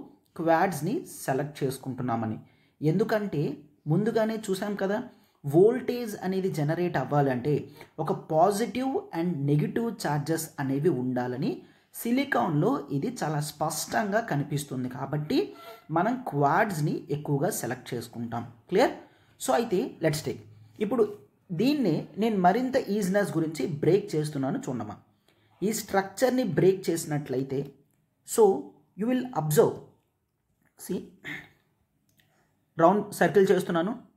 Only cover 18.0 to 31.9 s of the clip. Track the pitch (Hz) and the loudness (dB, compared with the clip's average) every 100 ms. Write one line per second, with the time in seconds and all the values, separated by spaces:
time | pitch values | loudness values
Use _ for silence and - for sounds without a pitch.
18 | 113 117 117 120 113 - - 180 294 - | -8 -10 -8 -6 -8 -14 -2 2 2 0
19 | - _ _ - - 247 233 185 262 - | -14 _ _ -8 0 0 2 0 -2 -2
20 | 160 151 135 - - - - - 202 247 | -2 0 -4 -8 -12 -20 -20 -6 -2 2
21 | 208 - - _ - 170 240 302 220 151 | 0 -2 -20 _ -8 -2 0 2 2 0
22 | - - 226 208 180 202 254 262 208 208 | -2 -4 0 4 4 4 2 -2 -2 -2
23 | 180 202 180 156 160 165 262 147 - 196 | 0 0 0 0 -2 -2 -4 -2 2 2
24 | 202 151 151 143 131 233 - 123 104 95 | 2 -4 -2 -2 -4 -4 -6 -6 -8 -12
25 | _ _ _ _ _ _ 190 220 - 196 | _ _ _ _ _ _ -4 -2 -2 -2
26 | 190 - 254 254 226 151 175 190 - 165 | -2 0 2 2 0 4 4 4 0 -2
27 | 160 147 147 127 139 135 143 - _ _ | -2 -4 -2 -4 -2 -4 -6 -12 _ _
28 | _ _ - - 208 254 285 - _ - | _ _ -2 6 6 6 -2 -16 _ -6
29 | 220 254 - 160 151 190 160 - - _ | -2 0 -2 -4 2 4 4 2 -10 _
30 | _ _ _ _ _ _ _ _ - 185 | _ _ _ _ _ _ _ _ -8 -6
31 | - - - - - _ _ _ _ | -8 -16 -14 -14 -16 _ _ _ _